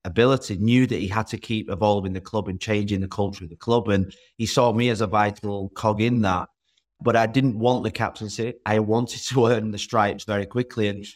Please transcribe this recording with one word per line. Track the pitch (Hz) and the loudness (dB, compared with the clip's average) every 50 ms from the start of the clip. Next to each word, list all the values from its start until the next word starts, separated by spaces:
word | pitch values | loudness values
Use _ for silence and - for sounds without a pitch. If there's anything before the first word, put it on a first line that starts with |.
| - | -12
ability, | 92 82 113 117 127 135 127 - - 104 | -4 2 4 4 4 4 2 0 -4 -4
knew | 95 104 113 120 127 127 - | -2 2 4 4 4 4 2
that | 117 80 | 0 -2
he | 95 | -4
had | 95 98 113 110 - | -4 -2 -4 -4 -4
to | - - | -6 -10
keep | - - 113 107 - - | -6 -4 -4 -4 -4 -6
evolving | 101 92 107 107 104 101 95 95 95 | -2 0 2 2 2 2 0 -2 -6
the | 95 | -6
club | 95 - - 107 101 101 | -8 -6 -6 -4 -4 -4
and | 92 92 | -6 -6
changing | - 113 107 104 104 101 104 95 | -4 -2 -2 0 0 0 -2 -2
the | 95 | -4
culture | 92 - - 101 98 101 - 92 | -4 -4 -4 -4 -4 -4 -8 -14
of | 80 | -16
the | 82 | -16
club. | - - 117 117 120 - 104 | -8 -2 0 2 2 2 2
And | 101 95 95 95 - - _ _ _ - | 2 2 0 -2 -6 -14 _ _ _ -6
he | 113 | -6
saw | 107 - 139 123 120 107 | -2 2 2 4 4 4
me | 113 120 123 | 2 2 2
as | 113 101 | 0 0
a | 113 | 0
vital | 95 104 104 104 104 101 - - 104 101 101 95 98 | 0 2 2 2 0 -2 -4 -6 -6 -6 -6 -6 -8
cog | - - - 110 107 101 | -6 -2 0 0 2 2
in | 110 120 123 120 107 | 2 2 2 2 2
that. | 95 92 90 - - _ _ _ _ _ _ _ _ _ - | 2 0 0 -4 -8 _ _ _ _ _ _ _ _ _ -4
But | - 120 110 | 0 2 4
I | 113 113 | 4 4
didn't | 110 113 135 131 135 110 107 | 2 2 2 2 2 2 2
want | 110 123 127 120 - | 2 2 2 2 -2
the | 110 - | -4 -4
captaincy. | - 113 101 - - 110 104 - - 113 120 120 - - | -4 -4 -4 -6 -8 -12 -10 -8 -6 -6 -6 -8 -6 -4
I | 104 107 110 | 0 0 0
wanted | 107 104 110 117 123 117 - 120 - | 2 2 2 0 0 -2 -6 -8 -8
to | - 127 131 117 | -2 2 2 4
earn | 113 123 110 107 110 | 4 4 2 0 -4
the | 104 101 | -6 -8
stripes | - - - 113 104 101 - 101 - | -6 -2 0 2 2 2 0 -4 -6
very | - 107 101 101 | -4 -2 -2 -4
quickly. | 101 - 123 123 123 - 113 107 101 | -4 -4 -4 -4 -4 -2 -2 -2 -2
And, | 101 98 101 - - | -2 -4 -10 -16 -14